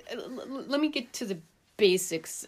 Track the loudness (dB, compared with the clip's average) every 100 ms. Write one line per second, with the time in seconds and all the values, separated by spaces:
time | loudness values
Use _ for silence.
0 | -10 -10 -8 -10 -8 -8 -2 2 2 0
1 | -6 -6 -6 -6 -10 _ _ 4 6 6
2 | 2 -4 -6 -12